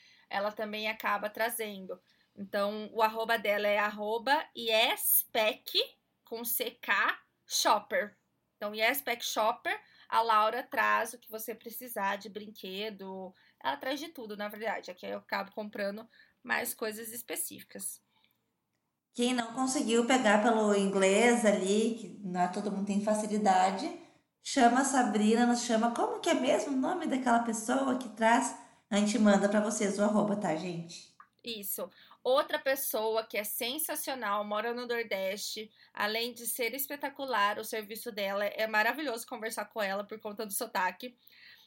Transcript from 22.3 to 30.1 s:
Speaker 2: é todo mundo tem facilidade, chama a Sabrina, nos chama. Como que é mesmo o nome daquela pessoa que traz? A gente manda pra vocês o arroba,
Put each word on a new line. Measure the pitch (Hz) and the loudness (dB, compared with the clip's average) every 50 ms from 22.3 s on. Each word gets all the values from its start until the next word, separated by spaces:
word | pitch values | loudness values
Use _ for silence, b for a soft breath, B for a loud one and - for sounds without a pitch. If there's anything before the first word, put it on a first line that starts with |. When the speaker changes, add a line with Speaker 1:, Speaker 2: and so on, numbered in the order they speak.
| 175 180 | -2 0
Speaker 2:
é | 180 180 | 0 0
todo | - 208 190 214 | 0 -4 -4 -4
mundo | 190 196 202 196 | -4 -4 -2 0
tem | 196 202 196 | 0 0 2
facilidade, | 220 208 214 214 208 208 208 202 190 185 185 185 196 196 196 262 349 359 B B B B B B _ _ _ | 2 0 0 0 -2 0 2 4 4 6 6 6 4 2 0 -4 -6 -8 B B B B B B _ _ _
chama | - - - 285 233 233 240 262 | -10 -2 4 6 6 8 8 6
a | 277 | 2
Sabrina, | 262 - 262 226 208 208 214 214 214 226 233 240 | 4 4 2 2 4 4 4 4 6 6 6 6
nos | 240 240 233 - | 4 4 2 0
chama. | - 233 220 233 233 233 | 2 2 2 2 2 2
Como | - 392 480 480 427 | 0 -2 -2 -2 -2
que | - 349 | 0 0
é | 311 | 2
mesmo | - 254 269 - 403 339 302 269 | 2 4 2 2 2 2 0 0
o | 262 | 0
nome | 262 320 370 359 330 | 0 0 -2 -2 -2
daquela | 247 269 254 - 247 233 233 | -2 -2 0 2 4 4 4
pessoa | 233 233 214 - - - 247 269 269 262 247 - | 2 0 -2 -4 -2 0 0 0 2 0 0 -2
que | - - | -4 -8
traz? | - - 220 226 233 262 - - - B B B B B B B | -4 2 4 6 6 6 4 0 -4 B B B B B B B
A | 202 202 | 2 2
gente | 208 208 - 233 | 2 4 4 6
manda | 214 208 196 196 202 202 | 6 8 8 8 6 4
pra | 208 214 | 2 2
vocês | 208 214 - - 214 190 180 - | 2 2 0 0 0 0 2 2
o | 208 | 2
arroba, | 226 | 2